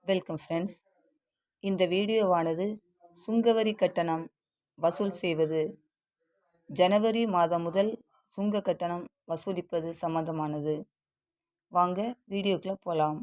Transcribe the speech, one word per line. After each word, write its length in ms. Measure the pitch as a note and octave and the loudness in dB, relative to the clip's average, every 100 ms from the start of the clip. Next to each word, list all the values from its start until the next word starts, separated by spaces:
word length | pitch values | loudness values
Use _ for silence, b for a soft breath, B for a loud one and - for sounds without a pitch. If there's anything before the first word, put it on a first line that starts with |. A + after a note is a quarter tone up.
| F3 | 0
வெல்கம் 340 | F#3+ - D#3+ | -2 -2 -10
ஃப்ரெண்ட்ஸ். 340 | - A2+ G3+ - _ _ _ _ _ _ _ _ | -6 -4 -4 -10 _ _ _ _ _ _ _ _
இந்த 180 | G3 F#3 F3+ | -4 2 2
வீடியோவானது 800 | F3+ G#3 A3 G3 F3 E3 E3 G3+ G#3+ _ _ - - - | 2 2 2 4 2 2 0 -2 -4 _ _ -20 -16 -2
சுங்கவரி 440 | A3+ A#3 A3+ A3 | 2 4 4 2
கட்டணம் 500 | G#3+ F3+ F#3 E3+ E3 E3 _ _ _ _ - | 2 0 2 0 -2 -6 _ _ _ _ -2
வசூல் 360 | D#3+ E3+ G3+ F#3 | -2 0 -4 -2
செய்வது, 420 | F3+ D#3+ D#3 D#3+ D#3 - _ _ _ _ _ _ _ _ _ | -2 2 2 2 -2 -6 _ _ _ _ _ _ _ _ _
ஜனவரி 520 | D3 F3+ G#3 A3 A3+ A3+ | 2 4 6 2 0 2
மாதம் 380 | F3+ E3+ E3+ E3+ | 2 2 2 0
முதல் 260 | F#3 G#3 - _ _ _ - | 0 0 -2 _ _ _ -4
சுங்க 240 | G#3 G#3 | -2 0
கட்டணம் 420 | G3 E3+ E3+ F3 F3 _ - | -2 -2 -4 -6 -10 _ -8
வசூலிப்பது 640 | E3 - F3+ F3 E3+ E3 | -8 -4 -6 -4 -6 -6
சம்பந்தமானது. 800 | E3 E3+ E3 E3 D#3+ D3+ D3+ D3 D3+ - _ _ _ _ _ _ _ _ | -6 -4 -2 -2 -4 -4 -4 -4 -4 -6 _ _ _ _ _ _ _ _
வாங்க 280 | F3+ F3+ F3+ A3+ B3 _ | 0 2 0 -6 -8 _
வீடியோக்குள்ள 460 | G3 G3 F3 F#3 F#3+ | -4 0 -2 -2 -8
போலாம். 380 | - E3 D3+ D3+ | -4 0 0 -2